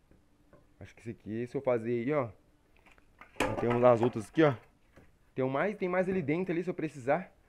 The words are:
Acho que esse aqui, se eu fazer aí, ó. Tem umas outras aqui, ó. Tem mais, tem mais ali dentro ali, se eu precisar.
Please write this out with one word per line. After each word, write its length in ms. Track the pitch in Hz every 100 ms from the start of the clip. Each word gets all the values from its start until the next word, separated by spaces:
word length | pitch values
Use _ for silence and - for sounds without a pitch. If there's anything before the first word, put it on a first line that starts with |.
| _ - _ _ _ - - -
Acho 140 | 98
que 80 | -
esse 80 | 117
aqui, 380 | 104 98 110 123
se 100 | 139
eu 40 |
fazer 280 | 131 120 113
aí, 240 | 120 120
ó. 140 | 147 131 - _ _ _ _ - - - - - - 107 110
Tem 80 | 117
umas 320 | 120 123 117
outras 300 | 120 113 -
aqui, 140 | -
ó. 100 | 151 113 - _ _ - - _ _
Tem 100 | - 131
mais, 260 | 135 190 202
tem 140 | 185
mais 180 | 180 185
ali 140 | 190
dentro 320 | 135 165 190
ali, 100 | 165
se 60 | 180
eu 40 | 180
precisar. 560 | 156 143 120 165 185 -